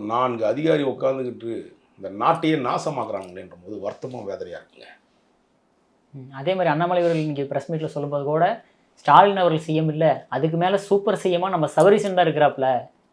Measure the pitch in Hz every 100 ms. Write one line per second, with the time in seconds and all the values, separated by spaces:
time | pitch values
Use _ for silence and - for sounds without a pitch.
0 | 104 117 127 117 110 127 160 156 135 123
1 | 135 131 123 107 113 107 - - _ _
2 | 95 98 131 165 156 156 123 170 160 135
3 | 110 98 95 90 92 87 90 107 95 -
4 | 139 123 101 92 92 80 - - - -
5 | _ _ _ _ _ _ _ _ _ _
6 | _ 139 131 135 143 190 170 151 175 180
7 | 170 165 156 143 139 139 - 160 151 147
8 | 143 143 139 156 180 226 - _ _ _
9 | - 151 202 196 175 156 160 156 160 151
10 | 160 131 - 135 160 165 180 196 - 202
11 | 202 185 190 175 185 180 147 - 180 214
12 | 202 180 165 147 143 139 131 127 - _
13 | _